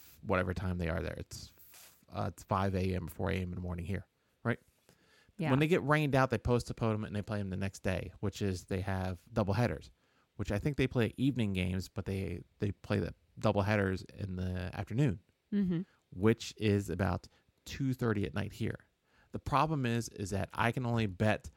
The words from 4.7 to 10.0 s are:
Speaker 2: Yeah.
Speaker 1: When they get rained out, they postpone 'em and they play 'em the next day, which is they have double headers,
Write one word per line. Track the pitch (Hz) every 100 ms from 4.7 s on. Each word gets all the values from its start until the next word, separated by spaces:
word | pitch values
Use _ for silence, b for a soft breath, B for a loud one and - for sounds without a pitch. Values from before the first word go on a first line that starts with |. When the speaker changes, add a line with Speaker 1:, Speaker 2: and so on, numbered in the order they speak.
| _ b b b b b -
Speaker 2:
Yeah. | 156
Speaker 1:
When | 135
they | 156
get | 170 131
rained | 151 147
out, | 131 131
they | -
postpone | - 120 - - 113
'em | 107
and | 107
they | 101
play | 98 104
'em | 98
the | 95
next | 98 -
day, | 101 90 92 -
which | 104 -
is | 101 92
they | - 95
have | 95 92 92 90 -
double | 113 95
headers, | 98 120 76 - _